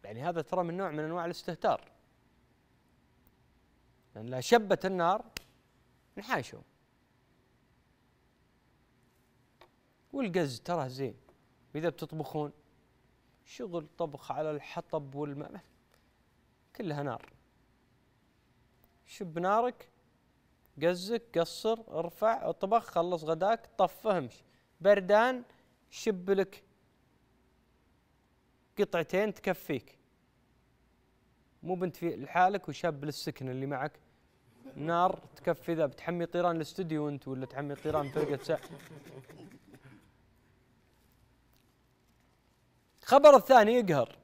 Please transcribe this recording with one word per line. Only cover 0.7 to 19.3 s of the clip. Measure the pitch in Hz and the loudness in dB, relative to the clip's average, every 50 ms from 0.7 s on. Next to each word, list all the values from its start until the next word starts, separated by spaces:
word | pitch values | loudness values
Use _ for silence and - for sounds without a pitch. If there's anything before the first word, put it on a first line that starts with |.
| 170 | -4
نوع | 185 196 175 | -6 -6 -6
من | 147 151 | -6 -6
أنواع | 151 156 165 175 165 | -6 -6 -6 -6 -6
الاستهتار. | 170 175 - - - 165 - - 208 139 - - - _ _ _ _ _ _ _ _ _ _ _ _ _ _ _ _ _ _ _ _ _ _ _ _ _ _ _ _ _ _ _ _ _ _ _ _ _ _ _ _ _ _ _ _ _ | -8 -10 -10 -10 -12 -10 -2 0 0 0 0 -4 -14 _ _ _ _ _ _ _ _ _ _ _ _ _ _ _ _ _ _ _ _ _ _ _ _ _ _ _ _ _ _ _ _ _ _ _ _ _ _ _ _ _ _ _ _ _
لأن | 104 110 | -14 -12
لا | 120 127 131 | -10 -8 -8
شبت | 127 - 233 240 220 190 196 - - | 2 4 4 4 6 2 -2 0 0
النار | 190 196 180 170 170 190 220 - - - - - - _ _ _ _ _ _ _ _ _ _ _ _ _ - | -4 -2 0 2 2 2 0 -2 -12 -16 -18 -18 -18 _ _ _ _ _ _ _ _ _ _ _ _ _ -18
انحاشوا. | 202 247 254 170 123 - - 110 - _ _ _ _ _ _ _ _ _ _ _ _ _ _ _ _ _ _ _ _ _ _ _ _ _ _ _ _ _ _ _ _ _ _ _ _ _ _ _ _ _ _ _ _ _ _ _ _ _ _ _ _ _ _ _ _ _ _ _ - _ _ _ _ _ _ _ _ _ | -6 -4 -4 -4 -4 -6 -14 -20 -20 _ _ _ _ _ _ _ _ _ _ _ _ _ _ _ _ _ _ _ _ _ _ _ _ _ _ _ _ _ _ _ _ _ _ _ _ _ _ _ _ _ _ _ _ _ _ _ _ _ _ _ _ _ _ _ _ _ _ _ -20 _ _ _ _ _ _ _ _ _
والقز | - 277 262 202 165 185 165 139 123 113 | -6 -4 -4 0 0 0 0 0 -4 -8
ترى | - - 175 165 139 131 | -6 -4 -4 -4 -4 -6
زين. | 127 131 135 123 - - _ - _ _ _ _ _ _ _ _ - | -6 -6 -8 -8 -8 -12 _ -20 _ _ _ _ _ _ _ _ -10
وإذا | 147 160 170 | -4 -4 -4
بتطبخون، | - - 160 147 - 160 147 - - 156 147 143 - _ _ _ _ _ _ _ _ _ _ _ _ _ _ _ _ _ _ | -4 -4 -12 -10 -8 -10 -10 -6 -6 -6 -6 -6 -10 _ _ _ _ _ _ _ _ _ _ _ _ _ _ _ _ _ _
شغل | - - - 247 196 170 170 151 151 _ - | -20 -14 -14 -12 -8 -8 -8 -8 -10 _ -8
طبخ | 170 156 143 139 - - | -8 -6 -6 -14 -10 -8
على | 135 135 156 156 | -6 -4 -4 -4
الحطب | 151 147 - - - 175 - _ - 160 143 135 135 | -6 -6 -10 -10 -12 -12 -10 _ -6 -6 -6 -8 -8
والماء، | 143 151 147 139 143 147 - - 190 - _ _ _ _ _ _ _ _ _ _ _ _ _ _ _ _ _ _ _ _ _ _ | -8 -8 -8 -8 -10 -12 -12 -14 -18 -20 _ _ _ _ _ _ _ _ _ _ _ _ _ _ _ _ _ _ _ _ _ _
كلها | - 233 175 147 147 | -8 -4 -4 -4 -2
نار. | 143 143 117 - - - - _ _ _ _ _ _ _ _ _ _ _ _ _ _ _ _ _ _ _ _ _ _ _ _ _ _ _ _ _ _ _ _ _ _ | -2 -4 -4 -6 -10 -18 -20 _ _ _ _ _ _ _ _ _ _ _ _ _ _ _ _ _ _ _ _ _ _ _ _ _ _ _ _ _ _ _ _ _ _
شب | - - - 202 170 | -20 -12 -12 -12 -8